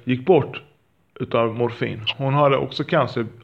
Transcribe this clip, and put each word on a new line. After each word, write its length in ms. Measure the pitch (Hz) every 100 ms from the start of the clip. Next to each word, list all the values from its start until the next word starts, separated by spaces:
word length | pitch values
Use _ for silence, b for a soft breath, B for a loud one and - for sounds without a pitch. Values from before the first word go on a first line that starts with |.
gick 220 | - 127 131
bort 320 | 170 123 - - _ _ _ _ -
utav 280 | - 123 117
morfin. 580 | 113 120 117 117 110 110 -
Hon 160 | 135
hade 240 | 139 147 135
också 260 | 131 -
cancer. 420 | 147 165 123 - 110 -